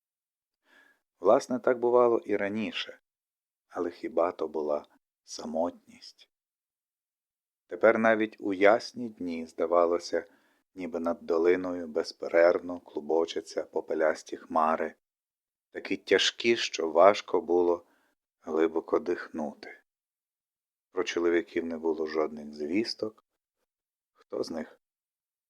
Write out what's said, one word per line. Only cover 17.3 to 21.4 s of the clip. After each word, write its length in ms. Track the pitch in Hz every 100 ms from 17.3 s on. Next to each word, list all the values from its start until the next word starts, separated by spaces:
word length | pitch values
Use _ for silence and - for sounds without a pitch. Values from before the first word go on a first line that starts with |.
| 90
було 440 | 82 87 87 85 - _ _ _ _ _
глибоко 580 | - 80 80 80 - 82
дихнути. 800 | 78 85 - 80 73 - - - _ _ _ _ _ _ _ _ _ _ _
Про 120 | 92
чоловіків 600 | 87 87 85 85